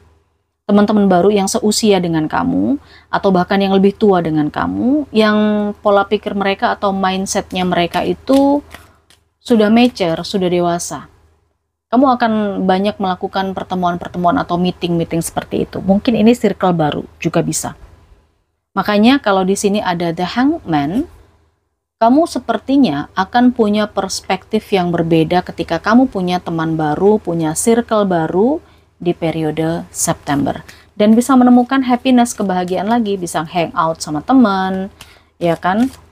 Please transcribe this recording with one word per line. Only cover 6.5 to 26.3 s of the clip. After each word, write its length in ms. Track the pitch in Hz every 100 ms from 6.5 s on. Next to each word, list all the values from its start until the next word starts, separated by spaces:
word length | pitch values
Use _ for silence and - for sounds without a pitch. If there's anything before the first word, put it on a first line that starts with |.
| 196 226
atau 160 | 202 202
mindsetnya 800 | 190 190 190 196 202 - 185 180
mereka 320 | 175 170 180
itu 640 | 175 180 - 269 277 285 - - - _ _ _ _ _
sudah 240 | - 233 208
mature, 560 | 226 247 - 175 165
sudah 240 | 170 202 180
dewasa. 560 | 175 175 170 - 143 - _ _ _ _ _ _ _ -
Kamu 160 | 233 277 240
akan 160 | 233 220 208 190
banyak 320 | 185 185 202 202
melakukan 560 | 190 180 190 196 190
pertemuan-pertemuan 880 | 190 - 185 175 175 - 180 175 175
atau 160 | 165 175
meeting-meeting 640 | 180 - 180 170 165 165
seperti 480 | 165 - - - -
itu. 160 | -
Mungkin 320 | 185 196 - 220
ini 160 | 214
circle 400 | 247 208 190 190
baru 320 | 170 151 - - -
juga 240 | 170 170
bisa. 320 | 160 156 131 - - - _ _ _ _ _ _ _
Makanya 480 | 196 185 208 226 277
kalau 240 | 214 190
di 160 | 190 196
sini 240 | 202 208
ada 320 | 180 175 175 170
the 80 |
Hangman, 800 | 180 240 269 330 - 151 143 208 349 - _ _ _ _ _ _ _ -
kamu 240 | 226 277
sepertinya 880 | 339 262 - 214 - 277 226 143 -
akan 400 | - 190 247 247
punya 320 | 247 214 208
perspektif 800 | 208 - 285 - - - - 220 -
yang 160 | 196 175
berbeda 560 | 170 165 165 160 175
ketika 320 | 175 - 160 165
kamu 320 | 202 240 262
punya 320 | 202 180